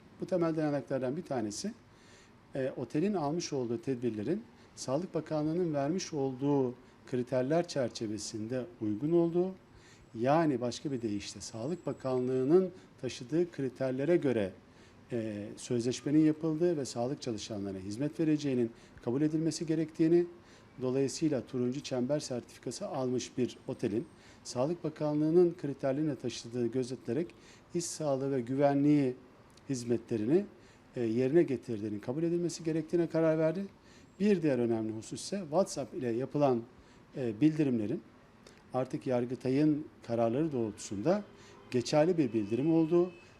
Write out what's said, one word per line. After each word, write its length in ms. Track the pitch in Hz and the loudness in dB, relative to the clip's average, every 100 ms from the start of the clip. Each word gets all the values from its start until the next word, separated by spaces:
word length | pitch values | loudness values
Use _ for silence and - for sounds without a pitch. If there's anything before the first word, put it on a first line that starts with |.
| - - | -16 -12
Bu 40 | 170 | -2
temel 300 | 185 165 160 | 0 0 0
dayanaklardan 600 | 151 143 - 135 127 151 | 0 -2 -2 -4 -2 -4
bir 40 | |
tanesi, 500 | 175 120 107 104 202 - - - - - - - - 143 | -4 -4 -4 -4 -8 -10 -18 -20 -20 -20 -20 -20 -12 -6
e, 160 | 131 - | -4 -4
otelin 360 | 123 147 185 | -4 -2 0
almış 400 | 202 143 165 165 | 0 -2 -2 -4
olduğu 280 | 143 120 117 | -4 -2 -4
tedbirlerin 640 | - 127 120 107 104 196 - - - - | -4 -2 -2 -2 -2 -4 -6 -20 -20 -12
Sağlık 400 | - 139 185 165 | -4 -2 -2 -6
Bakanlığı'nın 580 | 151 156 151 165 175 | -4 -2 -2 0 0
vermiş 400 | 143 139 185 - | 0 0 -2 -4
olduğu 640 | 151 135 127 143 143 127 123 - - - | -2 -2 0 2 2 2 -4 -16 -20 -6
kriterler 600 | 127 123 127 131 160 175 | -4 0 0 2 0 0
çerçevesinde 1000 | 147 120 - 110 104 - 110 110 127 117 - | -2 -2 -4 -6 -6 -8 -8 -6 -6 -6 -6
uygun 300 | 107 104 147 | -4 -2 2
olduğu, 400 | 170 170 170 185 190 - - - - - 117 | 4 4 2 0 -4 -18 -20 -20 -20 -14 -2
yani 460 | 123 156 156 123 | 4 4 4 2
başka 300 | 120 - 156 | -2 -4 -6
bir 100 | 131 | -4
deyişle 400 | 113 104 - 104 | -2 -4 -6 -12
Sağlık 440 | - 113 123 170 - | -12 -8 -6 -6 -6
Bakanlığı'nın 840 | 131 135 131 127 131 131 175 185 - - - | -6 -2 -2 0 0 6 6 6 -2 -20 -10
taşıdığı 500 | 127 - 123 156 175 | -8 -8 -2 0 0
kriterlere 640 | - 135 - 131 131 143 175 | -2 -6 -2 -2 0 2 4
göre, 340 | 143 113 98 - - - - - - | 4 2 0 -4 -20 -20 -20 -20 -8
e, 360 | 120 110 104 104 - | -4 -4 -6 -8 -10
sözleşmenin 680 | - 123 117 120 151 156 156 | -2 0 0 -2 2 4 4
yapıldığı 520 | 156 165 156 175 160 | 2 -2 0 0 0
ve 80 | 127 | -4
sağlık 360 | 120 120 147 | -4 -4 -4
çalışanlarına 580 | - 107 - 107 98 95 | -6 -6 -6 -6 -6 -6
hizmet 400 | 95 107 147 147 | -8 -4 -4 0
vereceğinin 520 | 160 151 143 123 117 117 - - | 2 2 2 0 0 -2 -20 -10
kabul 180 | - 127 | -4 0
edilmesi 440 | 151 156 160 151 156 | 0 0 -2 -2 -2
gerektiğini, 600 | 160 156 - 160 175 175 - - - - - | -2 -2 2 4 6 4 -4 -20 -20 -20 -6
dolayısıyla 600 | 127 127 135 - 156 139 - | -2 0 0 0 0 0 -2
turuncu 340 | 131 123 131 | -2 -2 -2
çember 400 | - 127 123 147 | -4 -2 0 -2
sertifikası 680 | 151 123 - - - 117 202 | -2 -6 -8 -12 -10 -8 -6
almış 500 | 147 127 123 - - | -4 -2 -2 -4 -2
bir 200 | 120 - - | -2 -4 -12
otelin 400 | 127 117 104 - - - - | -4 -2 -2 -4 -14 -20 -20
Sağlık 400 | - 123 135 170 | -8 -2 -2 -2
Bakanlığı'nın 720 | 156 - 151 151 156 170 175 170 | -6 -4 -2 0 4 6 6 2
kriterlerine 540 | 143 135 139 135 156 131 | -8 -4 -2 0 -2 -2
taşıdığı 520 | 123 - 120 120 117 | -6 -8 -8 -2 -2
gözetilerek 600 | 127 120 127 - 120 180 - - - - | -2 -4 -6 -4 -4 -4 -10 -20 -20 -8
iş 120 | 175 170 | -6 -6
sağlığı 460 | - 156 135 139 | -4 -2 0 0
ve 100 | 139 | -2
güvenliği 720 | 117 135 143 139 143 147 131 127 - - - - - | -2 2 4 6 6 6 4 -2 -12 -20 -20 -14 -6
hizmetlerini, 760 | 131 120 117 - 117 107 170 202 - - - - - | -4 0 -2 0 -2 2 2 2 -10 -20 -20 -12 -4
e, 80 | |
yerine 400 | 117 113 131 165 | 0 2 4 4
getirdiğinin 560 | 151 120 - 110 107 104 | 4 0 -4 -6 -4 -6
kabul 240 | - 139 | -4 -2
edilmesi 400 | 165 175 170 151 | 0 0 -2 -4
gerektiğine 460 | 160 160 156 175 165 | -4 -2 0 0 0
karar 280 | 160 160 160 | 2 4 4
verdi. 280 | 160 165 196 - - - - - | 2 0 -6 -12 -20 -20 -16 0
Bir 240 | 202 196 | 2 4
diğer 160 | 156 127 | 4 2
önemli 320 | 117 113 110 | 2 0 -2
husus 300 | 110 107 127 | -6 -8 -10
ise 180 | - 202 | -8 -8
WhatsApp 540 | 165 156 196 - 127 | -2 0 0 -2 -8
ile 160 | - 123 | -4 -2
yapılan, 520 | 117 131 147 139 120 117 - - - - - | -2 -2 2 4 2 -2 -16 -20 -20 -14 -6
e, 240 | 123 107 | -4 2
bildirimlerin 600 | 151 156 143 120 104 160 - - - - - - - | 2 4 2 2 0 -4 -8 -20 -20 -20 -20 -20 -6
artık 340 | 127 131 151 135 | -2 -2 -4 0
Yargıtay'ın 800 | 123 120 123 127 131 156 147 151 - - | 0 0 -2 0 4 4 2 -4 -14 -4
kararları 440 | 117 117 120 160 | 0 2 2 0
doğrultusunda 720 | 135 113 101 - 101 120 208 202 - - - - | 0 -2 -4 -8 -2 0 0 -2 -18 -20 -20 -4
geçerli 460 | 123 117 151 160 170 | -2 2 4 4 4
bir 160 | 131 | 2
bildirim 400 | 113 98 117 151 | 2 0 0 2
olduğu, 380 | 165 160 175 180 - - | 2 4 4 2 -4 -20